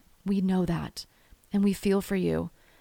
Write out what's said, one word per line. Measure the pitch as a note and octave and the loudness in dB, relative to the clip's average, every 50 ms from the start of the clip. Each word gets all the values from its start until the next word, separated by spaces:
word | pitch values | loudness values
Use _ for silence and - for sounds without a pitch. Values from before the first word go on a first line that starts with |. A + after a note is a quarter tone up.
| - _ _ _ - | -16 _ _ _ -4
We | F#3+ G3+ G3 | -2 0 0
know | F#3 F#3+ F#3+ F#3 F3+ | 2 2 2 2 0
that, | E3+ E3+ D#3 D3+ - - - - - _ _ _ _ - - _ _ | 0 -2 -2 -4 -6 -10 -12 -16 -16 _ _ _ _ -20 -20 _ _
and | - G#3 G3 | 0 2 2
we | G3+ G3 | 2 2
feel | - - G3+ F#3+ G3+ | 0 2 2 2 2
for | F#3 - G3 | 0 0 -2
you. | F#3+ F3+ E3+ D#3+ D#3+ E3+ E3+ - - _ _ - _ | 0 0 0 0 0 -2 -6 -8 -14 _ _ -20 _